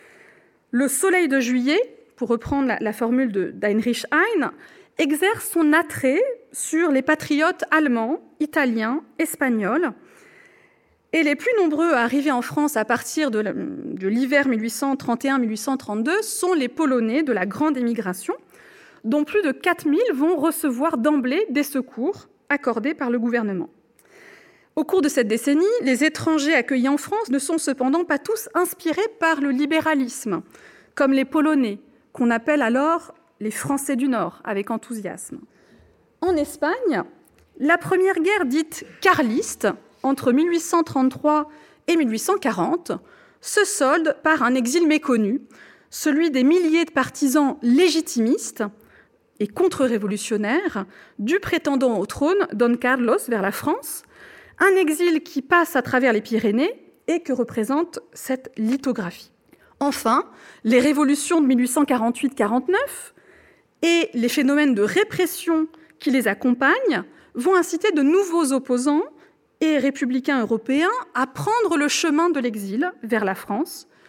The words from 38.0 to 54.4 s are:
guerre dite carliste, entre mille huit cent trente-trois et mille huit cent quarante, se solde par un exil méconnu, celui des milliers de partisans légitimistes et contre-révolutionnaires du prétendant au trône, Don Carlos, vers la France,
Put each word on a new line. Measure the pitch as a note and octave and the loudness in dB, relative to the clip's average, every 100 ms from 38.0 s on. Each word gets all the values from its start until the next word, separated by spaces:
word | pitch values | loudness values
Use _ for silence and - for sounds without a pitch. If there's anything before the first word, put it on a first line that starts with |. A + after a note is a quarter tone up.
| F#4+ F4+ | 2 2
guerre | E4 G#4 C#4+ | 0 0 0
dite | C#4 D#4+ - - - | 0 -2 -8 -16 -2
carliste, | G4 E4+ B3 A#3+ A4 - G#3+ - - _ | 2 2 2 0 -4 -2 -2 -2 -10 _
entre | C4 C4+ C4 | -2 0 2
mille | B3 E4+ | 2 2
huit | E4+ | 0
cent | - E4+ | 0 0
trente-trois | D#4+ C4+ C4 - D4+ D4+ D4 - - _ - | 0 0 0 0 0 0 -2 -10 -20 _ 0
et | E4+ | 2
mille | C4 | 2
huit | A3 | 0
cent | - G4+ | 0 0
quarante, | C4 F#3+ E3+ F4 - - - - _ _ | 0 -2 -2 -2 -4 -10 -10 -20 _ _
se | - - | -4 0
solde | G3+ - C4 E4 D#4 - | 0 2 2 2 0 -2
par | G#3+ G#3+ | 0 2
un | A#3 | 2
exil | B3+ A#3+ D#4 E4 | 2 0 2 2
méconnu, | D4+ C#4+ A#3 G#3 C4 - - - - _ | 2 2 0 2 -2 -6 -20 -20 -20 _
celui | - D#4 D4 E4 | -4 0 2 2
des | C4 | 2
milliers | B3+ F4 E4 D#4+ | 4 4 4 2
de | E4 | 0
partisans | - B3+ - C#4+ C#4 C#4+ D4 | -2 -2 0 2 2 2 0
légitimistes | A#3+ B3+ F4+ D#4 D#4+ A#3+ A3 F#4+ - - G#3 - - - _ _ _ _ | 2 4 4 2 -2 0 0 0 -2 -6 -6 -8 -20 -20 _ _ _ _
et | G#3 | -6
contre-révolutionnaires | - F#4 - C4 A3+ G3+ G#3 - G#3+ G3+ C#4+ G4 G#3 F#3 - - - | 0 0 2 0 0 -2 -4 -4 -2 0 0 -2 -6 -10 -14 -20 -8
du | G#3 F#4 | -2 -2
prétendant | - E4 D#4 C4+ B3+ G#3+ | 0 -2 0 0 2 0
au | |
trône, | G3 - D4 G4+ F#4 | -4 -2 0 2 0
Don | G#3+ A#3+ A#3+ | 0 0 2
Carlos, | B3 C4 A#3 D#4+ - | 0 0 2 0 0
vers | A3+ | -2
la | G3 | -2
France, | - C4 G4+ - - - - - - | -2 -4 -4 -6 -14 -16 -20 -20 -20